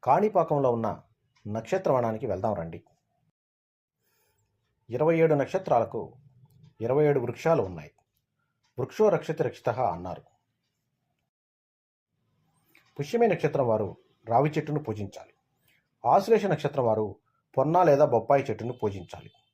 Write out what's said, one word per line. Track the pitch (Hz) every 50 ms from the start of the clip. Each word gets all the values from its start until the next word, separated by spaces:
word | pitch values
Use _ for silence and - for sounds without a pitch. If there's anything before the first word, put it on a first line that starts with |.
కాణిపాకంలో | - 123 135 170 208 214 208 185 160 156 156 143 135 127
ఉన్న | 120 117 113 110 85 - _ _ _ _ _ _ _ _ _
నక్షత్రవనానికి | 107 104 113 110 - - 190 190 185 139 127 120 113 110 110 139
వెళ్దాం | 117 92 92 98 113 104
రండి. | 92 82 82 82 85 _ _ _ _ _ _ _ _ _ _ _ _ _ _ _ _ _ _ _ _ _ _ _ _ _ _ _ _ _ _ _ _ _ _ _ _ _ _ _ _ _ _
ఇరవై | 113 127 151 160 165 165
ఏడు | 165 160 156
నక్షత్రాలకు | 143 135 - - 185 185 - 147 120 110 - - 117 87 - - - _ - _ _ _ _ _ _ - - _ _
ఇరవై | 110 117 131 147 151
ఏడు | 147 143 139
వృక్షాలు | 120 120 117 - - 160 165 143
ఉన్నాయి. | 104 92 90 82 76 - _ _ _ _ _ _ _ _ _ _ _ _ _ _ _ _ _ -
వృక్షో | 131 - - - 214 208
రక్షతి | 175 156 - - 156 -
రక్షితః | 151 120 - - _ 131 117 127
అన్నారు. | 127 104 85 85 90 90 85 73 _ _ _ _ _ _ _ _ _ _ _ _ _ _ _ _ _ _ _ _ _ _ _ _ _ _ _ _ _ _ _ _ _ _ _ _ _ _ _ _ _ _ _ _ _ _ _ _ _ _ _ _ _ _ _
పుష్యమి | - 143 - - 233 233 226
నక్షత్రం | 175 - - 147 - 139 135 120
వారు | 110 107 107 92 82 _ _ _ _ _ _ 110
రావి | 113 127 143 151
చెట్టును | 147 156 147 - 147 151
పూజించాలి. | 151 - 107 104 101 95 - - - _ _ _ _ _ _ _ _ _ _ _ _ _ _ _ -
ఆశ్లేష | 120 139 190 196 220 226 208 202
నక్షత్రం | 190 165 - - 143 - 139 127
వారు | 117 110 107 107 101 98 _ _ _ _ _ _ _ _ -
పొన్న | 135 147 165 180
లేదా | 185 160 143 135 151
బొప్పాయి | 135 123 113 - - 139 139
చెట్టును | - - 107 - 110 120
పూజించాలి. | 123 - - 107 98 95 87 - - - 67 - _ _ _ _